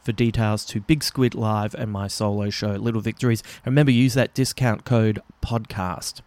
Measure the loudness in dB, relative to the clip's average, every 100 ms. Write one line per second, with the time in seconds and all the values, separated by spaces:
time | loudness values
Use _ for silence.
0 | -4 0 0 2 0 0 -2 -8 0 0
1 | 0 0 0 2 0 0 -2 -4 -6 -4
2 | -4 -2 -2 0 -2 -2 -4 -2 -2 -2
3 | -2 -2 0 0 -2 -10 0 2 4 4
4 | 4 2 -2 0 -2 0 0 0 2 2
5 | 4 0 -6 -10 -4 -4 -6 -6 -6 -6
6 | -10 -14